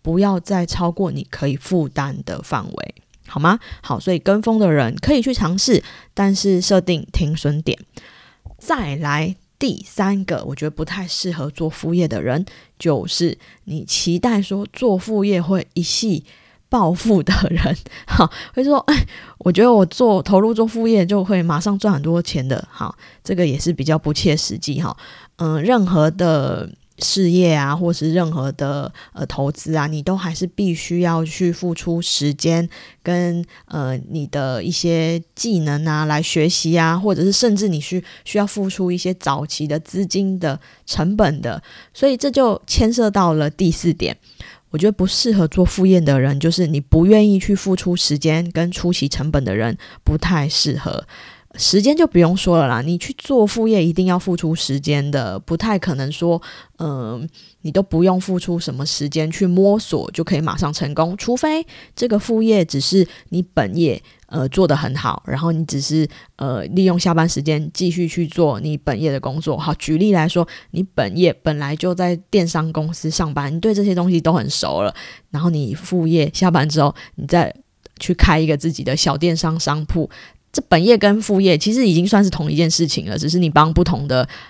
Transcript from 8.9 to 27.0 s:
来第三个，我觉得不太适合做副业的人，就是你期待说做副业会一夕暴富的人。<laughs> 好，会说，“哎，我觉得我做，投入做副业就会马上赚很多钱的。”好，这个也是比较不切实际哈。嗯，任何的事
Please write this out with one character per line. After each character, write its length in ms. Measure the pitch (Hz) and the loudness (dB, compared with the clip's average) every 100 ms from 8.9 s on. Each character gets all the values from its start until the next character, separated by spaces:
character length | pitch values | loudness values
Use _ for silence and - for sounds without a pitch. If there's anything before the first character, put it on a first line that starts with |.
| 143 | -4
来 380 | 147 147 165 185 _ - | -2 -2 -2 -6 _ -6
第 240 | 269 - - | -6 -6 -8
三 340 | - 196 202 | -2 0 0
个， 200 | 190 160 | -2 -6
我 100 | - | -6
觉 120 | 139 151 | -6 -6
得 40 | |
不 140 | 151 | -6
太 220 | 160 196 175 | -8 -8 -8
适 260 | - 185 | -6 -6
合 160 | 160 147 | -6 -8
做 220 | - 160 | -6 -6
副 240 | - 156 | -4 -2
业 140 | 175 165 | 0 0
的 120 | 104 | -2
人， 240 | 92 143 196 - _ - | -2 -4 -4 -10 _ -4
就 260 | 170 135 170 | 0 0 -2
是 320 | - 170 - - _ - | -2 -4 -4 -14 _ -12
你 180 | 156 | -10
期 340 | - - 170 175 | -6 -4 -2 0
待 240 | 247 214 | 0 0
说 240 | 190 202 208 | -2 -6 -8
做 260 | - 254 185 | -2 0 0
副 260 | 214 214 | -2 -2
业 160 | 202 185 | 0 0
会 240 | 165 190 - | 0 -2 -2
一 60 | - | -6
夕 440 | 170 - 220 170 - - _ _ - | -4 -2 -2 -2 -6 -20 _ _ -4
暴 240 | 247 170 | 0 2
富 300 | 180 226 196 | 0 2 2
的 100 | 147 - 190 | 2 0 0
人。 280 | 170 - 156 - | 0 0 -2 -8
<laughs> 160 | - | -16
好， 240 | - - 165 - - | -2 2 2 -2 -8
会 100 | - | -2
说 140 | 269 277 - | 2 2 2
，“哎， 160 | 294 - - - - | 0 0 -6 -20 -4
我 140 | 180 | 0
觉 100 | 175 | 4
得 100 | 247 | 6
我 140 | 220 175 | 6 4
做， 340 | - 240 190 | 4 4 4
投 200 | - 196 | 4 4
入 120 | 220 | 4
做 140 | 226 226 | 2 -2
副 220 | 226 226 | 0 2
业 180 | 220 175 | 2 4
就 180 | 202 | 2
会 160 | 190 190 | 2 0
马 200 | 170 156 | 2 0
上 180 | 208 202 | 0 0
赚 160 | 208 | 0
很 80 | 151 | 0
多 180 | 151 170 | 0 0
钱 260 | 170 151 131 | -2 -4 -2
的。” 200 | 131 - | -4 -6
好， 240 | - - - - - | -10 -10 -12 -20 -14
这 140 | - 185 | -6 0
个 100 | 170 | 0
也 100 | 135 | 0
是 160 | 175 | -2
比 120 | 156 | -2
较 120 | 139 156 | 0 0
不 160 | 147 | 0
切 240 | - 190 156 | 0 0 0
实 220 | - 110 | -2 -8
际 240 | - 139 | -6 -4
哈。 140 | 165 - - - - - | -6 -8 -16 -20 -18 -6
嗯， 260 | 165 156 | -2 0
任 240 | 180 247 185 | 2 2 4
何 240 | 175 156 | 4 2
的 580 | 180 175 156 131 87 82 - _ | 2 2 2 0 -4 -8 -14 _
事 320 | - | -10